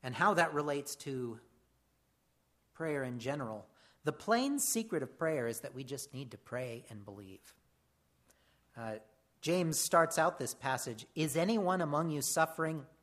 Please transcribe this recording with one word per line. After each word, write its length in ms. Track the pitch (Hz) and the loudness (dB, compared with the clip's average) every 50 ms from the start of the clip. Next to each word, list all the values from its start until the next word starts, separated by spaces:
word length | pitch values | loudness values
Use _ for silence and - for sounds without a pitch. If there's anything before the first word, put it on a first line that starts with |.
| - | -4
and 120 | 131 123 | -4 0
how 200 | 113 170 202 202 | 4 4 6 6
that 180 | 170 170 160 151 | 6 4 4 4
relates 420 | 147 147 147 143 143 - - - | 0 0 0 0 -2 -2 -6 -10
to 420 | - - 147 135 127 123 117 117 113 - _ _ _ _ _ _ _ _ _ _ _ _ _ _ _ _ _ _ _ _ _ _ _ _ _ _ | -8 -6 -6 -4 -4 -4 -4 -6 -10 -14 _ _ _ _ _ _ _ _ _ _ _ _ _ _ _ _ _ _ _ _ _ _ _ _ _ _
prayer 280 | - 160 160 151 143 135 | -6 -2 -2 0 -2 -2
in 160 | 127 123 123 | -4 -4 -4
general, 480 | 113 131 139 147 135 113 110 107 104 - _ _ - - _ _ _ | -2 -2 -2 -2 -4 -6 -8 -8 -12 -16 _ _ -20 -20 _ _ _
the 80 | 147 147 | -4 -4
plain 460 | - - - 220 233 254 277 285 277 | -2 2 2 4 4 4 2 0 0
secret 440 | - - - 226 226 220 - 160 135 | 0 0 0 0 0 0 -2 -2 -2
of 160 | 127 - - | -2 -4 -2
prayer 280 | 165 160 160 143 120 | 0 0 2 2 0
is 140 | 117 117 - | -2 -2 -4
that 140 | - 135 - | -6 -10 -10
we 100 | 127 139 | -8 -8
just 280 | 127 139 135 - - - | -8 -6 -8 -8 -8 -8
need 160 | 127 139 120 | -10 -10 -10
to 80 | 117 107 | -12 -16
pray 460 | _ - 120 123 127 127 117 117 - - | _ -8 -6 -6 -6 -6 -8 -12 -12 -14
and 140 | 113 104 101 | -16 -14 -12
believe. 500 | 107 101 101 101 95 95 - _ - - _ _ _ _ _ _ _ _ _ _ _ _ _ _ _ - _ _ _ _ _ _ _ _ | -14 -14 -14 -14 -16 -16 -18 _ -20 -20 _ _ _ _ _ _ _ _ _ _ _ _ _ _ _ -20 _ _ _ _ _ _ _ _
Uh, 200 | - 117 113 110 107 - - _ _ _ _ _ _ | -10 -8 -8 -8 -8 -10 -16 _ _ _ _ _ _
James 380 | - 151 170 185 180 165 156 - | 0 2 2 2 2 2 2 0
starts 400 | - - - 170 165 160 - - | 0 6 6 6 6 6 4 2
out 200 | 160 170 170 - | 2 2 2 0
this 160 | 135 113 - | -6 -6 -6
passage, 520 | - - 135 131 123 - - 117 107 - - _ | -4 -2 -2 -2 -2 -2 -6 -8 -8 -10 -12 _
"Is 220 | - 156 156 131 | -2 -2 0 2
anyone 440 | 160 170 196 233 220 202 180 185 185 | 2 2 4 2 2 4 2 2 2
among 300 | 175 151 143 147 165 165 | 2 2 2 2 2 2
you 120 | 151 143 135 | 0 0 0
suffering? 640 | - - 165 160 160 - - 160 156 160 156 135 - - _ | 0 4 4 2 2 2 -2 -2 -2 -2 -4 -8 -10 -18 _